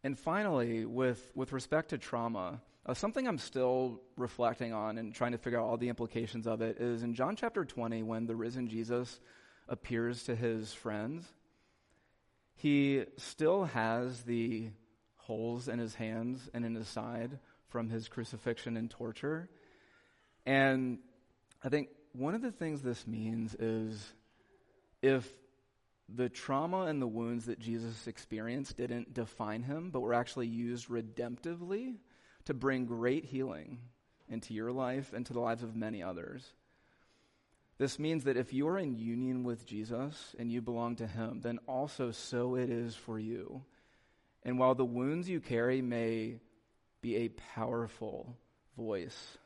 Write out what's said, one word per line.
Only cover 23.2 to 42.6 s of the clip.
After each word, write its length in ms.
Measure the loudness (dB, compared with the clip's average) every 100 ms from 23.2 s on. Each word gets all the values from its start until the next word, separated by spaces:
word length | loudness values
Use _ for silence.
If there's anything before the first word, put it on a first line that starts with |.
| -2 -2 -2 -2
is 580 | 0 2 0 -4 -10 -18 _ _ _ -20 _ _ _ _
if 280 | 4 4 2 -14 -20 _ _ _ _ _ -12
the 220 | 0 0
trauma 540 | 0 0 0 2 0
and 180 | 2 2
the 60 | 0
wounds 380 | 0 0 -2 -2
that 140 | -4
Jesus 480 | -2 -2 -2 -6 -8
experienced 680 | -10 -8 -6 -2 -4 -4 -4
didn't 360 | -2 -2 -4
define 500 | -4 -6 -4 -4 -2
him, 260 | -2 -4 -2
but 100 | -2
were 140 | 4
actually 340 | 4 2 -2 -2
used 400 | 0 -2 -4 -2
redemptively 1080 | -2 -2 -4 -4 -4 -6 -6 -2 -2 -2 -8 -12 -20 -20 -16 -4
to 80 |
bring 320 | 2 4 4 2
great 400 | 2 4 4 0
healing 540 | -2 -2 -4 -8 -12 -14 _ _ _ -8
into 240 | -8 -4
your 180 | -4 -2
life 400 | 0 0 0 -4
and 120 | -6 -4
to 80 |
the 60 | 0
lives 240 | 0 0
of 120 | -2 -2
many 260 | -2 -2
others. 440 | -4 -4 -6 -10 -14 -20 _ _ _ _ _ _ _ _ _ _ _ _
This 220 | -2 0
means 240 | 0 0
that 140 | 2 0
if 160 | 0
you 140 | 0 2
are 80 | 2
in 180 | 0 -2
union 460 | -2 0 0 0
with 220 | 0 -4 -6
Jesus 720 | -6 -4 -4 -4 -8 -14 -6
and 100 | -2
you 120 | -2
belong 340 | -2 -2 -2 -2
to 100 | -4
him, 340 | -2 -4 -2
then 180 | -4 -4 -2
also 440 | -2 -2 0 -2
so 440 | -2 -4 0 2
it 140 | 2